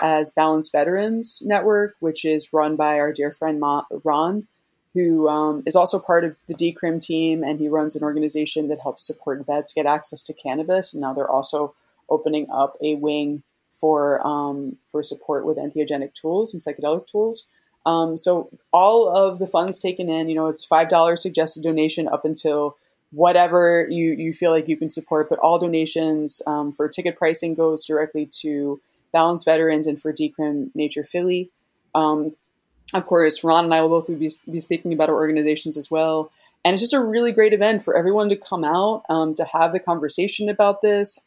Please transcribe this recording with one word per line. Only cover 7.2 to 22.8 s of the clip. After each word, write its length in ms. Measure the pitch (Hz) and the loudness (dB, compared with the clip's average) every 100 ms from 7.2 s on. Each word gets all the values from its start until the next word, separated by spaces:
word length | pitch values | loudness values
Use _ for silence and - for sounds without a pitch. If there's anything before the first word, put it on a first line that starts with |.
| 160 160 | 0 -2
and 160 | 143 151 | -2 -4
he 80 | 151 | -2
runs 280 | 156 151 151 | -2 -2 -4
an 80 | |
organization 640 | 151 151 151 156 151 160 151 | -4 -2 -2 -2 -4 -4 -4
that 140 | 151 | -4
helps 240 | 143 - - | -6 -6 -8
support 420 | 151 - 139 139 | -8 -8 -8 -4
vets 260 | 147 151 | -4 -4
get 140 | - 147 | -2 0
access 340 | 151 - 151 | 0 -2 -10
to 120 | - | -10
cannabis. 600 | 151 - 139 160 185 185 | -12 -8 -6 -2 -2 -2
And 80 | 156 | -8
now 120 | 135 | -6
they're 160 | 131 139 | -4 0
also 440 | 131 135 151 147 - _ _ - | 0 0 -4 -4 -8 _ _ -4
opening 400 | 156 156 151 143 | -2 0 -4 -4
up 260 | 127 139 - | -2 -2 -2
a 100 | 151 147 | -4 -2
wing 460 | 147 147 147 147 - _ _ | -2 -2 -4 -6 -12 _ _
for, 540 | - 156 151 143 139 147 | -2 0 2 2 0 0
um, 520 | 147 143 143 139 - _ | -2 -4 -6 -8 -12 _
for 160 | 151 | -6
support 420 | 151 139 - 143 | -6 -8 -4 -2
with 140 | - 151 | -2 -4
entheogenic 560 | 143 156 143 143 139 | -4 -4 -2 -2 -6
tools 400 | - 156 180 220 | -8 -4 -2 -2
and 80 | 180 | -4
psychedelic 460 | 156 143 147 165 - | -8 -4 -2 -2 -2
tools. 400 | 208 220 226 - _ _ _ 160 | -2 -2 -4 -14 _ _ _ 0
Um, 320 | 165 165 160 | 0 0 0
so 320 | - 175 - - _ | 0 0 -2 -16 _
all 340 | 175 190 233 208 | 6 8 6 4
of 320 | 180 190 180 | 4 2 2
the 80 | 185 | 0
funds 320 | 175 180 185 | 0 0 -2
taken 300 | 190 180 175 | -4 -4 -2
in, 180 | 160 160 | -2 -2
you 80 | 160 | 0
know, 120 | 160 | -2
it's 180 | 156 - | -2 2
five 240 | 160 165 | 2 4
dollars 320 | 170 165 170 | 4 4 2
suggested 420 | 190 165 160 160 | -2 -2 -2 -2
donation 460 | 160 156 156 156 156 | -2 0 0 0 -2
up 160 | - 156 | -2 -2
until 500 | 156 160 147 147 - | -2 -2 0 -2 -6